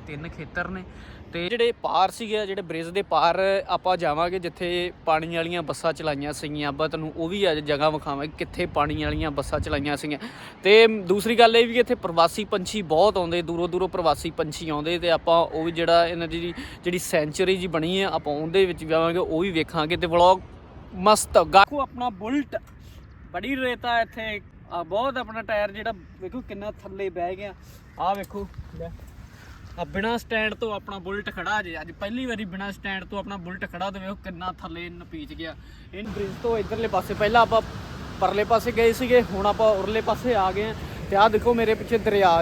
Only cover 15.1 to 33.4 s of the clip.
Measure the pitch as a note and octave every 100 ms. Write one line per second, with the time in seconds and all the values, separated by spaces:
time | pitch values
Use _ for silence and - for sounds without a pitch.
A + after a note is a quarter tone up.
15.1 | D#3 - E3 E3 D#3 E3 E3 E3 E3+ E3+
16.1 | E3+ E3 E3 F3 E3+ C#4 - F3+ F3+ -
17.1 | E3+ D3+ D3 F#3 F#3+ F3+ D#3+ E3 F#3+ G3
18.1 | D#3+ D3 D3 D#3+ F#3 F#3+ E3 D#3+ D#3+ E3
19.1 | E3+ F3 D#3+ G3 D#3+ D3+ E3 D3+ E3+ E3+
20.1 | E3+ F3 F#3+ - - - - - F#3 F#3+
21.1 | G#3+ - A3 D#3+ F#3 G3 C#4+ C4 A#3+ B3
22.1 | F#3+ G#3+ C#4+ - - - - - - -
23.1 | - - F3 A3+ C4+ B3+ A#3+ A#3+ A#3 A3+
24.1 | A#3+ A3 G#3 - - - F3 E3 G3 C4
25.1 | B3+ A3 A3 G#3+ G#3 G#3 G3+ A3 G3+ -
26.1 | - F#3 A#3+ - G3+ G#3 - - F#3+ G3
27.1 | F3 F3 F#3+ G3+ F#3 - - - - E3+
28.1 | G3+ F#3 G#3 F#3+ - - D#3+ E3 - -
29.1 | - - - - - - - D#3+ F3 A3+
30.1 | A#3 - A3 G#3+ G#3 A3+ G3+ G3 G3 F3+
31.1 | G3 F#3+ F#3 F3 G#3+ F3+ D#3+ D#3+ E3 G3+
32.1 | A#3+ B3+ A3 G#3 F#3+ G3+ G3 G3+ F#3+ F3+
33.1 | G3+ F#3 G3